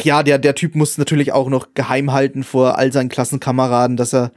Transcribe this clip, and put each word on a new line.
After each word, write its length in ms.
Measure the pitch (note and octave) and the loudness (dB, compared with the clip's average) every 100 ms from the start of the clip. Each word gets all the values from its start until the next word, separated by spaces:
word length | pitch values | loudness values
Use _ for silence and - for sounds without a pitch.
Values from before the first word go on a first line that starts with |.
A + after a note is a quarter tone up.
ja, 180 | D#3 D3 | 2 2
der, 160 | D3 C#3 | 2 2
der 160 | C#3+ | 2
Typ 220 | C3+ D#3+ D3+ | 0 -2 0
muss 220 | D3+ - | -2 -2
natürlich 340 | C#3 D3+ C3+ | -2 0 0
auch 160 | C#3 C3 | 0 0
noch 260 | C3 - | -2 -4
geheim 380 | - A#2 C3 C#3+ | -6 -2 -2 0
halten 320 | C3+ C3+ C3+ | 0 0 -4
vor 340 | C3 B2+ B2+ - | -2 2 2 2
all 140 | C3+ | 0
seinen 160 | C3 B2+ | 0 -2
Klassenkameraden, 880 | - A#2+ C#3 C#3 B2+ B2+ A#2+ B2 B2 | -4 -4 -4 -2 0 0 2 0 0
dass 180 | A#2+ | 0
er, 160 | C3 A#2+ | 0 -2